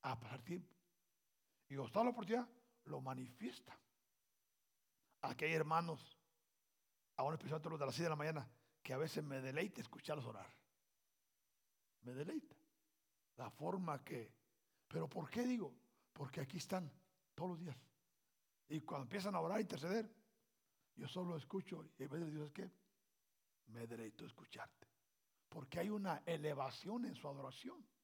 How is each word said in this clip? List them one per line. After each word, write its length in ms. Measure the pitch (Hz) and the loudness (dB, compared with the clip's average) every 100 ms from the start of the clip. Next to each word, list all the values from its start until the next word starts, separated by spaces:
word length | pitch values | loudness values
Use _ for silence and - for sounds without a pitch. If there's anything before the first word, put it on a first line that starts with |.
A 140 | 135 123 | 0 0
pasar 240 | 113 131 | -2 -8
tiempo. 320 | - 175 - - _ _ _ _ _ _ _ _ _ | -2 -2 -4 -18 _ _ _ _ _ _ _ _ _
Y 80 | 139 | -4
cuando 120 | 117 | 2
está 140 | 190 | 6
la 100 | 240 | 6
oportunidad, 360 | 233 190 233 240 - _ _ - | 6 4 4 2 -8 _ _ -6
lo 160 | 143 | -4
manifiesta. 760 | 131 131 127 - 233 - - - _ _ _ _ _ _ _ _ _ _ _ _ _ _ | -2 -4 -6 -6 -6 -6 -14 -18 _ _ _ _ _ _ _ _ _ _ _ _ _ _
Aquí 240 | 139 123 151 | -4 2 4
hay 80 | |
hermanos, 640 | 160 151 160 170 151 - - _ _ _ _ _ _ _ _ _ - | 6 6 6 4 -2 -6 -20 _ _ _ _ _ _ _ _ _ 2
aún 160 | 135 | 2
especialmente 360 | 160 - 156 156 | 2 0 0 0
los 100 | 160 | 0
de 60 | 139 | 2
las 100 | 117 | 4
seis 100 | 170 | 4
de 40 | |
la 60 | 151 | 4
mañana, 340 | 151 156 117 - _ _ | 4 2 -2 -12 _ _
que 120 | - | -2
a 40 | 131 | 2
veces 240 | 160 - | 2 2
me 200 | 151 135 | 0 -2
deleita 400 | 131 139 196 - | 0 2 0 0
escucharlos 440 | - - - 151 117 | -10 -8 -2 -2 -2
orar. 240 | 104 95 - _ _ _ _ _ _ _ _ _ _ _ _ _ _ | -8 -12 -16 _ _ _ _ _ _ _ _ _ _ _ _ _ _
Me 120 | 120 | -8
deleita. 420 | 127 156 320 - - _ _ _ _ _ _ _ - | -6 -2 -4 -6 -20 _ _ _ _ _ _ _ -8
La 140 | 120 | -8
forma 520 | - 156 190 175 139 - | -2 0 2 0 -2 -2
que, 280 | 123 110 - _ _ _ _ _ | -6 -6 -12 _ _ _ _ _
¿pero 220 | 160 160 | -2 -2
por 200 | 185 156 | -2 -2
qué 140 | 220 | 2
digo? 320 | 247 247 180 - - _ _ | 4 4 0 -6 -20 _ _
Porque 260 | - 135 - | -6 -4 -2
aquí 180 | 139 175 | -2 -2
están 320 | - 185 165 - _ _ _ - | 0 0 0 -8 _ _ _ -4
todos 160 | 180 | -2
los 80 | 170 | -2
días. 180 | 175 131 - _ _ _ _ _ _ _ _ | -6 -8 -12 _ _ _ _ _ _ _ _
Y 100 | 151 | -4
cuando 220 | 151 147 | -2 -4
empiezan 320 | 123 202 190 185 | 0 0 2 2
a 60 | |
orar, 160 | 165 208 | 4 4
a 40 | |
interceder, 480 | 185 147 156 214 220 - _ _ _ _ _ _ _ - | 2 0 2 2 2 -6 _ _ _ _ _ _ _ -10
yo 120 | - | -6
solo 260 | 185 180 165 | -2 0 -2
escucho 560 | - 196 185 170 160 - | -2 -4 -2 -6 -8 -8
y 60 | |
a 40 | 131 | -4
veces 240 | 151 165 | -2 -2
digo, 140 | 151 147 | -2 -4
"Es 80 | |
que 180 | 143 185 - _ _ _ _ _ _ _ _ - | -4 -8 -8 _ _ _ _ _ _ _ _ -16
me 180 | 113 117 | -10 -6
deleito 400 | 113 113 - - | -6 -6 -8 -12
escucharte". 640 | - - - - _ - _ _ _ _ _ _ | -12 -14 -10 -10 _ -20 _ _ _ _ _ _
Porque 300 | 165 135 170 | -10 -4 0
hay 100 | 190 | 2
una 340 | 214 196 165 - | 2 2 2 2
elevación 800 | 165 151 143 135 - 165 233 240 | 2 2 2 0 -2 -2 0 0
en 100 | 117 | -2
su 120 | 147 | -6
adoración. 580 | 139 131 127 254 330 - _ | -4 -6 -8 -10 -10 -14 _